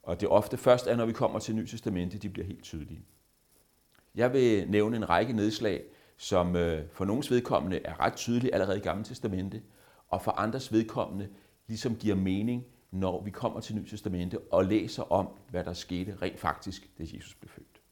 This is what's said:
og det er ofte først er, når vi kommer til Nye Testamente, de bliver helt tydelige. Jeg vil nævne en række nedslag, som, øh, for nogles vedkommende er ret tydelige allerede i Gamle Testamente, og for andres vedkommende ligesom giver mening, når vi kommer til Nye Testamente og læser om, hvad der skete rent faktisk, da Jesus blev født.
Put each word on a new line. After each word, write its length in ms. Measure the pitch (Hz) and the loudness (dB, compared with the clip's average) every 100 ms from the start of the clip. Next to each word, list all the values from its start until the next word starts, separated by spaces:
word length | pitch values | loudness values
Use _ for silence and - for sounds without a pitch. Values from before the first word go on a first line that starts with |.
og 180 | - 87 | -6 -2
det 60 | 107 | 4
er 40 | |
ofte 260 | 98 107 123 | 4 4 2
først 300 | 127 123 - | 6 6 6
er, 100 | 120 | 2
når 100 | 113 | 0
vi 60 | |
kommer 260 | 110 123 107 | 0 0 0
til 160 | 113 | -2
Nye 120 | 110 - | -4 -4
Testamente, 520 | 113 113 90 90 98 | -6 -4 -2 -4 -6
de 100 | 104 | -8
bliver 180 | - 92 | -8 -8
helt 160 | 82 | -10
tydelige. 420 | - 82 73 80 - _ _ _ _ _ _ _ _ _ _ | -12 -12 -10 -14 -18 _ _ _ _ _ _ _ _ _ _
Jeg 180 | 101 123 | 0 4
vil 380 | 135 123 104 85 | 6 6 6 4
nævne 260 | 104 107 117 | 4 4 2
en 120 | 92 | 2
række 240 | 87 120 | 2 4
nedslag, 520 | 113 104 107 110 85 - - _ _ | 2 0 2 -2 -2 -8 -20 _ _
som, 400 | - 95 87 87 | 0 2 4 2
øh, 340 | 85 80 80 | 2 0 -6
for 140 | - | -4
nogles 260 | 95 117 147 | -2 -2 2
vedkommende 500 | 123 120 98 85 90 | 0 2 0 0 -4
er 160 | - 82 | -6 -2
ret 140 | 104 | -2
tydelige 400 | - - 120 123 | -2 -2 0 2
allerede 240 | - 95 98 | 0 0 0
i 40 | |
Gamle 220 | 92 92 | -2 -4
Testamente, 580 | 110 127 117 92 95 107 - _ - - _ | -8 -6 -4 -4 -4 -8 -14 _ -20 -20 _
og 140 | 95 | -2
for 100 | 117 | -2
andres 400 | - 107 131 - | 0 -2 -2 2
vedkommende 560 | 110 113 - 101 98 98 - _ _ - | 2 2 -2 -4 -6 -10 -14 _ _ -10
ligesom 300 | 110 127 113 | -4 -4 0
giver 180 | 107 | 2
mening, 500 | 98 95 98 110 123 123 _ _ | 2 2 0 0 -4 -8 _ _
når 320 | 92 95 90 | -2 -2 -2
vi 80 | 101 | -6
kommer 300 | 90 120 117 | -4 -4 -4
til 140 | - 107 | -6 -6
Nye 100 | - | -6
Testamente 540 | 104 104 90 87 - | -8 -4 -2 -2 -6
og 240 | - 87 | 2 2
læser 480 | 95 107 110 - - | 4 2 0 -6 0
om, 160 | 95 95 - - | 2 0 -10 -8
hvad 160 | 90 | -6
der 80 | 87 | -6
skete 440 | 87 - 90 92 98 | -8 -6 -6 -6 -4
rent 180 | 90 - | -6 -2
faktisk, 580 | 85 - - 92 - - | -4 -4 -8 -12 -16 -14
da 40 | |
Jesus 320 | 80 - - | -12 -12 -18
blev 140 | - - | -20 -20
født. 320 | - - _ _ | -20 -20 _ _